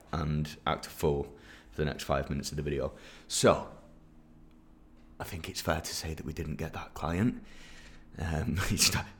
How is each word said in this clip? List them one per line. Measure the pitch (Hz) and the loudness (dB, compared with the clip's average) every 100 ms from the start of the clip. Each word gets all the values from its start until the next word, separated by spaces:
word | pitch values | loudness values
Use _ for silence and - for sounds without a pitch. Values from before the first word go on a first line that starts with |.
| - | -4
and | 80 76 76 76 - - | 0 2 2 0 0 0
act | 76 - | 0 -2
a | |
fool | - 78 71 71 - - - - | 2 4 4 0 -10 -18 -20 -8
for | - | 0
the | 73 | 0
next | - | 0
five | - 69 69 | 0 2 2
minutes | 69 69 | -2 -2
of | 73 | -2
the | |
video. | 73 69 67 - - - - | 0 0 -2 -4 -16 -18 -4
So, | - 120 - - - - - - - - - - - - - - - - - | 6 6 6 2 -12 -18 -20 -20 -20 -20 -20 -20 -20 -20 -20 -20 -20 -18 -12
I | |
think | - 82 92 | -8 -6 -6
it's | - | -2
fair | - 82 | 0 0
to | - | 0
say | - 80 | -4 -4
that | 78 | -4
we | 80 | -4
didn't | 78 78 - | -4 -4 -2
get | 80 | -4
that | - - | -4 -8
client. | - 78 87 120 - - - - - - - - - | -4 0 4 4 2 -8 -16 -16 -16 -18 -18 -14 -4
Um, | 82 78 - 85 | 0 2 2 2
<laughs> | - | 2
he | 101 | 4
st-, | - 80 - | 4 4 -2